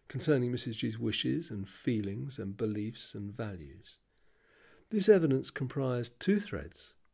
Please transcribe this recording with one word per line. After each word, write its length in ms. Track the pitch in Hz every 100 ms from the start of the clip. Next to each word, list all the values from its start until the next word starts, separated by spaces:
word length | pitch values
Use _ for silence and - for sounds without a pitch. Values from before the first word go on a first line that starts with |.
| -
concerning 460 | 131 156 139 123
Missus 240 | 123 123 110
G's 240 | 120 110
wishes 500 | 117 104 127 139 -
and 180 | 104 95
feelings 720 | - - 113 98 104 139 -
and 180 | 98 101
beliefs 560 | 110 104 107 - -
and 240 | 98 101 107
values. 600 | 107 90 71 - - - _ _ _ _ _ _ - - _
This 200 | 220 190
evidence 420 | 196 160 131 151
comprised 720 | - 127 139 131 123 113 -
two 180 | - 202
threads. 560 | 196 82 73 - - _ _